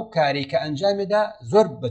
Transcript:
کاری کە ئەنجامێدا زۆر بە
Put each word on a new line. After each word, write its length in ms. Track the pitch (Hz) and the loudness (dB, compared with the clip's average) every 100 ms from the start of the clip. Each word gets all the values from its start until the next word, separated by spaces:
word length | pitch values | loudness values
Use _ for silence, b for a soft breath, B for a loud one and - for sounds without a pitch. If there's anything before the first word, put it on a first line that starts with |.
| 220 165 | 0 0
کاری 300 | 143 143 135 | 0 0 -2
کە 60 | - | -2
ئەنجامێدا 580 | 151 139 180 - 190 208 208 - 117 | -2 -2 0 0 0 0 -2 -6 0
زۆر 160 | 196 196 127 | 4 4 0
بە 60 | 123 | -6